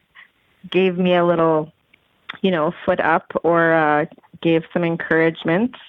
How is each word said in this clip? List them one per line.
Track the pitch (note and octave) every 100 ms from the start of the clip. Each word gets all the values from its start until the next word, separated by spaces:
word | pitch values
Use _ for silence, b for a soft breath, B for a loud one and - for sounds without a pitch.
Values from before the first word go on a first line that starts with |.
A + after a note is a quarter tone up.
| _ B B _ _ _ F#3
gave | F3+ F#3 F3
me | F3+
a | F3+
little, | F3 E3+ E3 D#3 D#3 - _ _ _ _ - -
you | F#3+
know, | F3 D#3 -
foot | - F3+
up | - E3+ - -
or, | D#3+ E3+ E3
uh, | E3 D3+ D3 D#3+ - _ -
gave | E3+ E3 -
some | F3+
encouragement. | E3+ E3 - D#3+ D#3+ D#3+ E3 E3+ B3 -